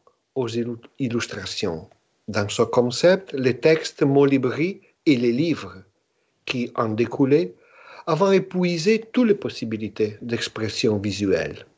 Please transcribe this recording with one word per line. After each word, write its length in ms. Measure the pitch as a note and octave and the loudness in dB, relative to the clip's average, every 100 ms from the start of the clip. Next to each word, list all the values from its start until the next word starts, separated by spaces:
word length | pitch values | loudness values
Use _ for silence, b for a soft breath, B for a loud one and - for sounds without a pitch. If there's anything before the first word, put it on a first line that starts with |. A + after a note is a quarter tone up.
| _ _ _ | _ _ _
aux 120 | C3+ A#2+ | -6 -4
illu-, 300 | A2+ A#2 A#2 - - | -4 -6 -8 -12 -6
illustrations. 880 | B2+ A#2 - G#2 F#2 - G2 D#2+ G2 _ _ _ - | -4 -4 -4 -8 -10 -6 -6 -6 -10 _ _ _ -6
Dans 220 | G#2 G2+ | -4 -2
ce 100 | - | 0
concept, 720 | A2+ B2+ A#2+ B2 E3+ F#3 - | 2 2 2 4 4 4 0
les 240 | C#3 B2+ - | -2 -2 2
textes 460 | D#3 D#3+ - - | 2 2 0 0
molibri 800 | C#3+ C#3 C#3 C3+ B2+ A2+ F3 G3+ b _ - | 2 4 4 4 0 -2 -4 -6 b _ 0
et 100 | B2 | 2
les 160 | A#2+ | 2
livres 440 | A#2+ E3 C#3+ F#2+ F2+ - _ _ _ _ _ | 0 0 -2 -8 -16 -20 _ _ _ _ _
qui 260 | - B2+ A#2+ | -8 -6 -4
en 160 | - A2+ | -2 -2
découlaient 640 | A2 A#2 - C3+ D3 F3+ B B B B B - | 0 0 0 4 2 2 B B B B B -2
avaient 300 | D#3 G3 F#3+ | 2 4 4
épuisé 680 | F#3+ F#3 F3+ E3+ F3 A3 - | 2 -2 0 0 2 0 0
toutes 180 | B3 A#3 | 2 2
les 60 | |
possibilités 840 | G3+ A#2+ - A#2 G#2+ G#2+ - G#2+ G#2+ | 2 -2 -6 -6 -6 -6 -2 -4 -4
d'expression 800 | A#2+ A#2 - - A2 - A#2 G#2 | -6 -6 -6 -6 -6 0 0 0
visuelle. 640 | G#2 G2 G2+ E2+ D2+ - - | -2 -2 0 0 -2 -10 -20